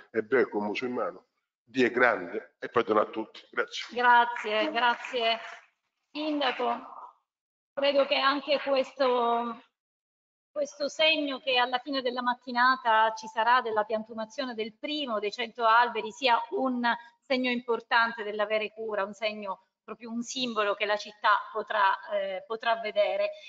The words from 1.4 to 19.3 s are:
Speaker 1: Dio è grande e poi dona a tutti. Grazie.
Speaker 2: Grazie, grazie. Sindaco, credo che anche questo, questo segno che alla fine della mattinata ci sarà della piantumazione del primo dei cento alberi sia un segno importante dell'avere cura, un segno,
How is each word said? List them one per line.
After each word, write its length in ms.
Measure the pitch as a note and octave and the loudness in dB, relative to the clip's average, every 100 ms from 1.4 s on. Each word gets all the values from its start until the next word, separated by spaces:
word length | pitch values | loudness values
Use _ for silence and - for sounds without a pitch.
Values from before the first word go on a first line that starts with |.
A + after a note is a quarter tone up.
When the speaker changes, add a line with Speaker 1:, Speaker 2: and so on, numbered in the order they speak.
| _ _ | _ _
Speaker 1:
Dio 240 | _ B2 A#2 | _ 2 2
è 40 | |
grande 680 | A#2+ B2 G2 F2+ G#2 - - | 4 4 4 -2 -10 -12 -14
e 100 | B2 | -2
poi 160 | A#2+ | 0
dona 180 | A2+ G#2+ | 4 4
a 40 | A2 | 2
tutti. 340 | A2+ A2 - - | -2 -10 -12 -10
Grazie. 460 | A#2+ A2 - - A#3 | -4 -4 -6 -10 0
Speaker 2:
Grazie, 720 | B3 A#3+ A#3 A#3+ A3 G#3+ G#3 | 6 6 4 -2 -4 -2 0
grazie. 680 | A#3 B3 A#3 - B3+ A3+ A3+ - - _ _ _ _ _ | 0 0 0 -4 -2 0 -2 -6 -18 _ _ _ _ _
Sindaco, 680 | D4 D#4 D4 C4 A#3+ A#3+ A#3+ - - - _ _ _ _ _ _ | -8 -4 -2 -2 -2 -2 -4 -8 -18 -20 _ _ _ _ _ _
credo 320 | - C#4 C#4 C4+ | -2 0 2 2
che 100 | C#4 | 2
anche 440 | C4+ C#4+ D4 C4+ | 2 0 0 -2
questo, 1000 | C#4 C#4 B3+ - C4 B3 A#3 A#3 A#3 A#3 - _ _ _ _ _ _ _ _ | 0 0 0 0 2 2 2 0 -2 -8 -16 _ _ _ _ _ _ _ _
questo 380 | D5+ C#5+ - C#4 | -6 -6 -4 -6
segno 520 | - D#4 D4+ C#4+ C4 | 0 2 2 -2 -4
che 160 | C4 B3 | 0 2
alla 220 | B3 B3 | 2 -2
fine 240 | D4 C4+ | -4 -4
della 200 | B3 B3 | -2 -2
mattinata 920 | B3 A#3+ - A#3+ B3+ B3+ A#3+ A3 A3 | -2 -4 -2 2 2 2 4 4 4
ci 140 | A3+ A#3 | 0 -8
sarà 340 | A#3 A3+ B3+ | 0 4 4
della 220 | A#3 G#3+ | 2 0
piantumazione 680 | G#3+ A3 A3 A3 A3 - B3+ | 0 -4 -6 -10 -10 -8 -8
del 220 | A3 A3 - | -6 -8 -8
primo 440 | D4 D4+ C4+ G#3+ | -6 -4 -2 -2
dei 100 | G#3 | -4
cento 340 | G#3 A#3 B3 | -4 -8 0
alberi 480 | A3+ A3+ A#3+ G#3+ A3 | 4 6 4 0 -6
sia 260 | - C4 A#3 - | 0 2 2 0
un 320 | C4 C4 B3 A#3+ A3 - _ | -2 0 0 0 -2 -6 _
segno 260 | - B3+ B3+ | -4 0 0
importante 760 | A#3+ A#3+ A3+ - A#3+ A3+ G#3 | -2 -2 -4 2 2 2 -2
dell'avere 480 | G#3 G#3 G#3 G#3+ G#3 | -6 -2 0 0 -2
cura, 320 | - A3 G3+ | -8 -6 -4
un 100 | G3+ | -4
segno, 520 | G3+ G#3+ | -4 -6